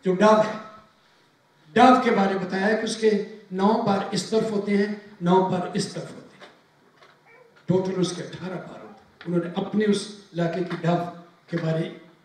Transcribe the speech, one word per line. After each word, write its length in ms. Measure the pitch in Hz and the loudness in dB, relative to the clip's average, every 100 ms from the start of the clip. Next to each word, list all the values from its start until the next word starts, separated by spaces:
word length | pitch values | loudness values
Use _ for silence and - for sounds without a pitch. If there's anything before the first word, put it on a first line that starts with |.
| 185 | -2
جو 80 | |
ڈو 280 | 180 214 214 | 4 6 6
ہے، 160 | 214 - - - - _ _ _ _ _ _ _ _ | 2 -4 -14 -20 -20 _ _ _ _ _ _ _ _
ڈو 280 | 214 254 254 | 6 8 8
کے 80 | 226 | 4
بارے 260 | 196 196 190 | 2 2 0
بتایا 380 | 175 190 202 220 | -4 -2 0 0
کہ 100 | 226 | -2
اس 120 | - | 0
کے 140 | 220 202 - - - | 2 2 -4 -12 -12
نو 340 | 185 196 226 208 | 0 2 2 0
پر 120 | 196 - | -2 -2
اس 120 | 190 | -6
طرف 280 | - 220 - | -2 -2 0
ہوتے 260 | 202 202 202 | -4 0 0
ہیں، 180 | 208 - - - | 0 -4 -14 -6
نو 280 | 175 185 180 | 2 4 4
پر 200 | 185 - | -2 -4
اس 140 | 196 - | -6 -6
طرف 240 | 170 - | -8 -14
ہوتے 260 | - - - | -16 -20 -20
ہیں، 80 | - - _ _ _ _ - _ _ - - _ - | -20 -20 _ _ _ _ -20 _ _ -20 -20 _ -2
ٹوٹل 280 | 185 185 180 | 0 0 -2
اس 160 | 160 - | -4 -4
کے 80 | |
اٹھارہ 320 | 139 143 180 180 | -12 -12 -12 -12
پر 240 | - - | -14 -18
ہوتے 40 | - | -20
ہیں۔ 400 | - _ _ - | -20 _ _ -4
انہوں 140 | 175 | -2
نے 60 | 170 190 | -2 -6
اپنے 300 | 196 208 214 | -4 0 2
اس 220 | 196 - - - | 0 -2 -14 -12
علاقے 300 | 165 165 185 | -4 -2 -2
کی 140 | 170 165 | -6 -2
ڈو 140 | 165 175 - - - _ _ | 0 0 -2 -10 -20 _ _
کے 100 | 165 | -4
بارے 320 | 160 160 180 - - _ | -2 -2 -4 -10 -20 _